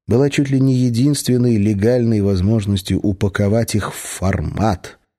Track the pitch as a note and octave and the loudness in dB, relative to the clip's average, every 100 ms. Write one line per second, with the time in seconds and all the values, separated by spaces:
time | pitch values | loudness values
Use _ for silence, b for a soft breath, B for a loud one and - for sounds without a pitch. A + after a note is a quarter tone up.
0 | - A#2 C#3+ C#3+ C#3 C3+ C3+ B2+ B2+ A#2 | -2 0 2 0 0 2 2 2 0 2
1 | C#3+ C#3+ - B2 A#2+ A2+ G2+ G2+ A2 B2 | 0 0 0 2 2 2 2 2 2 2
2 | A#2 G#2+ G2 F#2+ F#2+ A2+ G2+ G2 - F#2+ | 2 2 2 2 2 0 0 -2 0 -2
3 | G2+ F#2 G2+ - G2+ A2+ A2+ G#2+ - - | -2 -2 -2 0 0 0 0 -4 -4 -10
4 | - - F#2+ G2 - - G#2+ F#2 - - | -14 -6 -4 -4 -4 -2 -2 -2 -8 -20
5 | _ | _